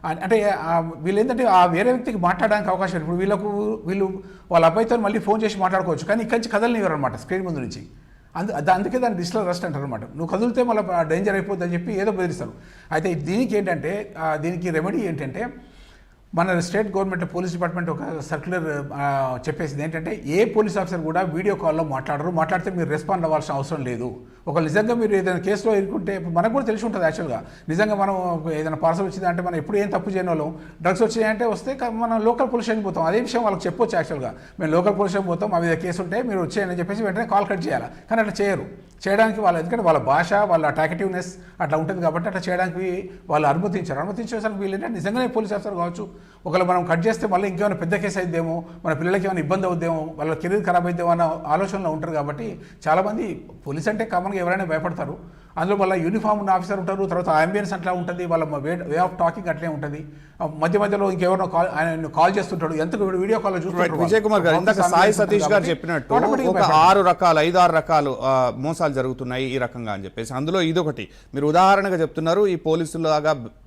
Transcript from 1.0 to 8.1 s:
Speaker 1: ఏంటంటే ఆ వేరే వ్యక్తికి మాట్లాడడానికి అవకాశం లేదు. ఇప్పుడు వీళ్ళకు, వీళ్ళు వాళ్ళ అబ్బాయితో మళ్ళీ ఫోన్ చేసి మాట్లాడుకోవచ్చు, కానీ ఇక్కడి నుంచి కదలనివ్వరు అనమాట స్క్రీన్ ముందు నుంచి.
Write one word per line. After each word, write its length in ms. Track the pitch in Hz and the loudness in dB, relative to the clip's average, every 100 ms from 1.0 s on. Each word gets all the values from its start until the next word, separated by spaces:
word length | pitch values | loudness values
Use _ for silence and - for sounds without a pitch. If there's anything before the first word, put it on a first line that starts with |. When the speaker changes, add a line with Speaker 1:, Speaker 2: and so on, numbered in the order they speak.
| 160 202 | 0 2
Speaker 1:
ఏంటంటే 220 | 247 240 | 2 2
ఆ 220 | 240 185 180 | 6 6 6
వేరే 260 | 170 240 | 4 2
వ్యక్తికి 260 | 254 254 220 | 2 -2 0
మాట్లాడడానికి 520 | 175 190 220 208 196 | 0 2 2 2 2
అవకాశం 240 | 185 190 | 0 0
లేదు. 100 | 175 | -2
ఇప్పుడు 140 | 180 175 | -2 -2
వీళ్ళకు, 640 | 190 208 208 202 214 214 165 | 0 0 -2 -2 -2 -4 -4
వీళ్ళు 380 | 196 190 190 - - - | -2 -2 -4 -12 -20 2
వాళ్ళ 140 | 170 165 | 4 6
అబ్బాయితో 320 | 180 226 240 | 4 2 2
మళ్ళీ 220 | 208 214 | 2 0
ఫోన్ 240 | 202 220 | 0 0
చేసి 160 | 220 196 | 0 0
మాట్లాడుకోవచ్చు, 460 | 202 190 170 147 - | 0 0 0 -4 0
కానీ 180 | 220 | -2
ఇక్కడి 180 | 220 233 | 0 -2
నుంచి 100 | 226 | 0
కదలనివ్వరు 420 | 208 233 233 220 | 0 2 2 0
అనమాట 220 | 151 131 110 | 0 -2 -4
స్క్రీన్ 300 | - 185 185 | -4 -4 -2
ముందు 140 | 147 | -6
నుంచి. 260 | 120 - - - - | -6 -10 -16 -20 -20